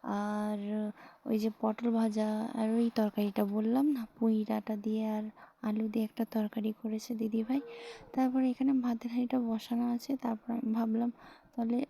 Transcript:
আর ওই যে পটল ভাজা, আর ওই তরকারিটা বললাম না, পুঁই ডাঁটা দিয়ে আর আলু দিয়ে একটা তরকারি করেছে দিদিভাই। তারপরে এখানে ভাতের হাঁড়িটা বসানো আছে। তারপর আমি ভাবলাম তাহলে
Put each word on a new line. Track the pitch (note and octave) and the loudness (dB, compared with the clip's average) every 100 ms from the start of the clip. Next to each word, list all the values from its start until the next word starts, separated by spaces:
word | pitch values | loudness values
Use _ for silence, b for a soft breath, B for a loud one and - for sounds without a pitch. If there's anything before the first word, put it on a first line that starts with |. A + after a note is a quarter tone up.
আর | - G3+ G#3 G#3 G#3 G#3+ G3+ G#3+ G#3+ B B B - | -4 -4 -2 -2 -2 -2 -2 -2 -4 B B B -2
ওই | A3 | 0
যে | A3 - | 0 0
পটল | A3 G#3+ A#3 | -2 0 0
ভাজা, | A3+ A3+ G#3+ G#3+ G#3+ A3+ | 2 2 2 0 0 -2
আর | A3+ A3 | 0 2
ওই | A3+ A#3 | 4 2
তরকারিটা | A3+ G#3+ - G#3 G3+ | 2 2 2 0 2
বললাম | G3+ G#3 A3 B3 D4 | 0 0 2 4 4
না, | C4+ A3 - | 2 -4 0
পুঁই | A3+ A3 G#3+ | 2 2 2
ডাঁটা | G#3+ G#3 G#3+ | -2 -2 -4
দিয়ে | G#3+ A3 A3 | -2 -2 0
আর | G#3+ G#3+ B B _ | -2 -6 B B _
আলু | A3 G#3+ A3 | -4 -2 0
দিয়ে | A3 | 0
একটা | G#3+ - | -2 -2
তরকারি | A3 A3 G#3+ - G#3 G#3+ | -2 0 -2 -2 -4 -4
করেছে | A3 A3 - | -4 -6 -4
দিদিভাই। | A3+ A3 A3+ A3 C4+ - B B B B | -2 0 0 0 -2 -2 B B B B
তারপরে | - C4 C4 C4 | 0 2 4 2
এখানে | B3 C4+ | 2 4
ভাতের | C4+ B3 A#3 A#3+ | 4 2 -2 -2
হাঁড়িটা | A#3+ B3 B3+ | -2 0 0
বসানো | A#3 A3+ - A#3 A#3+ | 0 -2 -2 0 0
আছে। | A#3+ - C4+ | -2 -2 -2
তারপর | A#3+ A3 - | -2 -4 -4
আমি | A#3 A3+ | -2 0
ভাবলাম | A3 A3+ A3 A#3+ - B B B - | 0 2 2 0 -2 B B B -4
তাহলে | A3+ A#3+ | 0 0